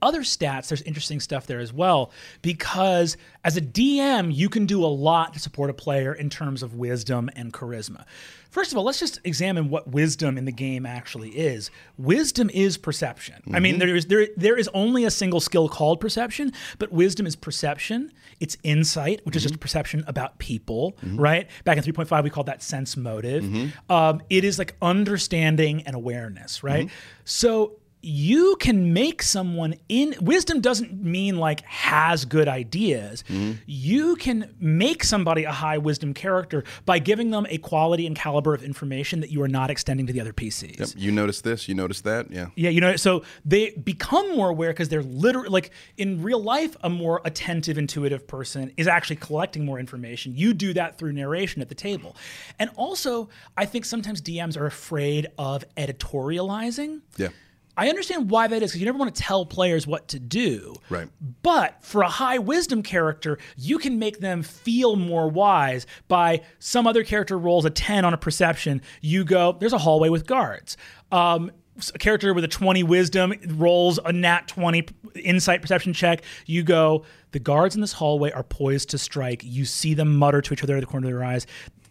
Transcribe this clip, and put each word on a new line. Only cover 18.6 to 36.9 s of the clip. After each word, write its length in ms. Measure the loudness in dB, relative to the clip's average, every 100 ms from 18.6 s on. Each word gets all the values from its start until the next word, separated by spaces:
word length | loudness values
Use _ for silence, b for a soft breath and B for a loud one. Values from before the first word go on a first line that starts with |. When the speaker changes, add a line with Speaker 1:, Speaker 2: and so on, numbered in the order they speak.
Speaker 1:
insight, 560 | 2 2 2 0 -2 -2
which 120 | -2 -2
is 60 |
just 100 | -2
Speaker 2:
Mm-hmm. 60 | -4
Speaker 1:
perception 440 | -4 -4 -2 -4 -4
about 300 | -6 -8 -8
people, 560 | -8 -8 -6 -4 -4 -4
Speaker 2:
Mm-hmm. 140 | -6 2
Speaker 1:
right? 260 | 4 4 0 B
Back 140 | 0 2
in 80 |
three 80 | 0
point 160 | -4 0
five, 160 | 2
we 60 | 2
called 160 | -2 -6
that 140 | -8
sense 340 | -8 -6 -6 -6
motive. 480 | -6 -6 -4 -2
Speaker 2:
Mm-hmm. 480 | -2 -2 -4 -6 2
Speaker 1:
Um, 280 | 4 4 2 2
it 140 | 2
is, 160 | 4 0
like, 160 | -4 -2
understanding 1000 | 0 2 2 -2 -2 2 4 4 4 0
and 120 | -4
awareness, 720 | -6 -6 -6 -8 -12 -12 -8
right? 220 | -2 0 -2
Speaker 2:
Mm-hmm. 80 | B B B -8
Speaker 1:
So 480 | 0 2 2 0 -4 _ _
you 540 | -6 -2 4 6 6 4
can 320 | 4 4 4
make 300 | 4 2 0
someone 520 | -2 0 -2 -2 -4 -4 -2
in, 260 | 0 2 0
wisdom 400 | 2 4 2 2
doesn't 420 | 2 2 -2 -6
mean, 340 | -2 0 0 0
like, 260 | 0 0
has 640 | -6 -4 2 4 4 2
good 220 | 2 2 2
ideas. 800 | 0 -4 -2 0 0 -4 -12 -6
Speaker 2:
Mm-hmm. 260 | -4 -2 -4 -10
Speaker 1:
You 480 | -6 0 2 2
can 400 | 0 0 -2 -4 -4
make 420 | 0 4 2 2
somebody 400 | 0 2 2 2
a 80 | 0
high 280 | -4 -2 0
wisdom 360 | 0 -2 -4
character 480 | -4 -2 0 0 -4 B B
by 140 | 2